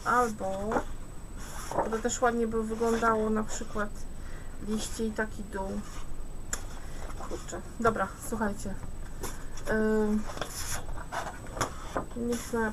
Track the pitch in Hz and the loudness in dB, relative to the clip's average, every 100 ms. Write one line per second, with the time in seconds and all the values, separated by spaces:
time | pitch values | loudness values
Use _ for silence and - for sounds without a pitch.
0 | - 240 240 208 190 190 208 247 - - | 2 4 4 2 -2 -2 0 0 0 -4
1 | - - - - - - - - 202 220 | -6 -8 -8 -8 -6 -6 -2 0 2 2
2 | 240 - 240 233 226 226 220 220 233 226 | 0 4 4 4 2 2 0 2 4 6
3 | 226 220 214 214 214 - - 214 208 - | 6 6 4 2 2 -2 -2 -2 -2 -2
4 | - - - - - - 202 214 - - | -4 -6 -6 -6 -6 -6 -2 0 -2 0
5 | 220 220 220 - 202 196 196 202 - - | 0 0 -2 -2 -4 -4 -2 -4 -4 -4
6 | - - - - - - - - - - | -2 -2 -2 -4 -4 -4 -4 -6 -4 -4
7 | - - - - - 175 - - 226 208 | -4 -4 -4 -4 -4 -6 -6 2 4 4
8 | 190 - - 214 208 208 208 190 - - | 0 -2 -2 0 0 0 -2 -4 -4 -6
9 | - - - - - - - 220 220 220 | -6 -4 -4 -4 -4 -2 2 4 6 6
10 | 208 214 - - - - - - - - | 6 4 2 -4 -4 -4 -2 -2 -2 -2
11 | - - - - - - - - - - | -2 -4 -4 -6 -6 -2 -2 -2 -4 -2
12 | - 240 240 240 - 226 220 | -2 -2 2 0 2 2 2